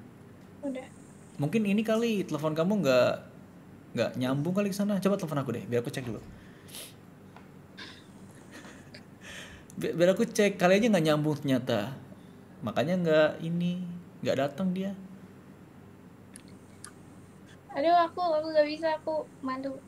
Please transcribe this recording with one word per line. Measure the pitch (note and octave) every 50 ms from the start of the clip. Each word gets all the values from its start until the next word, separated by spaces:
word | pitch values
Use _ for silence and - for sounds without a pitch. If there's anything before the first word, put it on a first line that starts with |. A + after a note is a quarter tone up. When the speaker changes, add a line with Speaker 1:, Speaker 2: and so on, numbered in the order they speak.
| - - - - - - - - - - - -
Speaker 1:
Udah. | D4 C#4 B3+ B3+ B3+ - - - - - - - - - - -
Speaker 2:
Mungkin | C#3+ D3+ - A3+ G#3+
ini | G3 G3 G#3+ A3
kali, | A3 A3 A3+ A#3 A#3 A3 G3 E3+
telepon | - D3+ C#3+ D3+ D#3
kamu | D3+ D#3+ E3 F#3 A3 G3+ D#3
nggak, | C3+ B2+ B2 B2 A2 - - - - - - - - - - - - - - - - -
nggak | A#2+ A2 - - A#2+
nyambung | B2+ B2+ C#3 C#3+ D3 F3
kali | F#3 G3+ G3+
ke | G3+ F#3
sana. | G3+ G3+ G#3 G#3 F#3
Coba | E3+ F#3+ G3
telepon | F#3+ F3+ D3+ D3+ C#3+
aku | C3 - A2+
deh, | G#2+ G2
biar | A2+ A#2+ A#2+
aku | A#2+
cek | C#3 - C#3 B2
dulu. | A#2+ G#2 - - - - - - - - - - - - - - - - - - - - - - - - - - - - - - - - - - - - - - - - - - - - - - - - - - - - - - - - - - - - - - - - - - - - - - - - -
Bi-, | E3+ D#3+ -
biar | E3 F3 F3+
aku | F#3+ G3 A#3
cek, | A#3 - - G#3 G3+ G3 F3+
kali | F3+ F3+ F#3+
aja | G3+ A#3 A#3+
nggak | G#3 F3 D#3
nyambung | D#3 D3+ D3+ D3 D3+ D3 C#3
ternyata. | - C#3 C3 A#2+ B2 C3 A#2 G#2 G2+ - - - - - - - - - - - - - - -
Makanya | - G#2+ - A#2 B2 D#3+ F#3 F3+
nggak | F3 D#3+ D#3 D#3+ D#3 D3+ - -
ini, | D#3+ E3+ E3+ F3 F3 F3 F3+ F3+ F3+ - - - - - - -
nggak | - A#2+ -
datang | C3 C3+ C#3+ - - F#3+ F#3 F3+
dia. | F#3+ F#3+ G3 G3 - - - - - - - - - - - - - - - - - - - - - - - - - - - - - - - - - - - - - - - - - - - - - - - - - - - - - - -
Speaker 1:
Aduh, | G4+ C#4+ D4 E4 F4 F4 E4+
aku, | E4 E4+ F4+
aku | F4+ F4 D#4 D#4 D#4 D#4+
nggak | D#4 D4+ D4+
bisa, | D4 D4+ D4+ E4 D#4+ D#4 D#4
aku | - D#4+ D#4 D4+ D4 - - -
malu. | - C4 C4 C4 C4+ C#4 C4+ - -